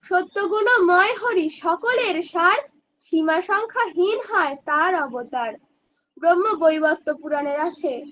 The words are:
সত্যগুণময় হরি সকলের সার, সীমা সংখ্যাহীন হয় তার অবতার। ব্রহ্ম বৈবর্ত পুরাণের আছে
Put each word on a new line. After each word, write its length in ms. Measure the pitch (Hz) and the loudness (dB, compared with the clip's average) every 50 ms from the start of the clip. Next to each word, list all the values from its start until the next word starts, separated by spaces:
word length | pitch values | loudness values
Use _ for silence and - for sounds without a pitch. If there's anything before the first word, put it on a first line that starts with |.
| _ | _
সত্যগুণময় 1120 | - 370 359 370 - _ 403 403 359 381 427 415 494 494 480 370 349 359 359 381 427 480 | 0 0 0 0 0 _ -4 -4 -2 -2 0 2 2 4 4 4 6 6 6 4 4 0
হরি 360 | 427 427 480 453 370 320 311 | -2 -2 0 0 0 0 -2
সকলের 720 | 302 - - 349 330 349 - 466 508 523 494 427 349 320 349 | -6 -4 -2 -2 -2 0 0 0 0 0 0 0 -2 -4 -6
সার, 360 | - - 359 339 359 403 587 571 - _ _ _ _ _ _ | -6 -4 0 2 2 2 2 -2 -8 _ _ _ _ _ _
সীমা 400 | _ _ - 320 320 311 320 330 | _ _ -2 0 2 2 0 0
সংখ্যাহীন 800 | 359 349 403 403 453 453 - 494 466 381 311 330 349 392 440 - 440 - | 0 -2 -2 -2 -2 -4 -4 -4 -4 -4 0 0 0 0 0 -2 -4 -2
হয় 280 | 453 392 330 285 277 285 _ | -2 0 0 -2 -4 -8 _
তার 380 | - 294 302 320 359 370 339 294 | -2 0 0 2 2 0 -2 -2
অবতার। 520 | 262 233 247 247 - - 254 233 226 214 - _ _ _ _ _ _ _ _ _ _ _ - | -4 -8 -10 -10 -8 -6 -6 -6 -6 -8 -12 _ _ _ _ _ _ _ _ _ _ _ -2
ব্রহ্ম 360 | 269 330 349 349 392 440 427 | 2 2 4 4 2 0 0
বৈবর্ত 580 | 302 330 320 311 311 302 302 311 320 _ - 302 | 2 2 2 2 4 2 0 0 0 _ -6 -6
পুরাণের 480 | - 311 302 302 285 285 285 285 294 | -6 -4 -4 -4 -2 -2 -2 -2 -2
আছে 440 | 302 349 - - - 302 254 240 285 294 | -2 -4 -6 -4 -4 -4 -4 -4 -10 -14